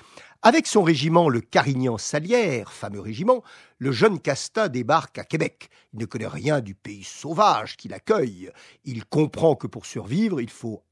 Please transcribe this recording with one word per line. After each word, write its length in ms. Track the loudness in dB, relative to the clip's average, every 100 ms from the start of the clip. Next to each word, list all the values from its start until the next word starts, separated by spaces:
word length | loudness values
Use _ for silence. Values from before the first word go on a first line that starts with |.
| -20 -20 -20 _
Avec 240 | 4 4 4
son 160 | 4
régiment, 480 | 4 4 4 4 4
le 100 | 2
Carignan-Salière, 1300 | 2 0 2 0 0 -2 -4 -6 0 0 2 -2 -6
fameux 300 | -12 -10 -10
régiment, 420 | -8 -4 2 2 0 -20 -20 _
le 140 | -4
jeune 280 | 2 2 2
Castin 480 | -2 -4 -4 -2 -2
débarque 480 | -2 2 0 0 -12
à 80 |
Québec. 460 | -8 -4 -4 -6 -20 _ _
Il 60 | -10
ne 40 |
connaît 220 | -8 -8 -8
rien 340 | -4 -2 -2
du 140 | -2
pays 280 | -12 -14 -16
sauvage 760 | -16 -14 -8 2 4 4 -2 -12
qui 100 | -14
l'accueille. 640 | -14 0 0 0 -4 -16 -18 -20 _
Il 220 | -12 -12 -4
comprend 480 | 0 0 4 2
que 120 | 2 -2
pour 200 | -12 -12
survivre, 520 | -12 -4 0 0 0
il 120 | -6
faut 320 | -8 -10 -10 _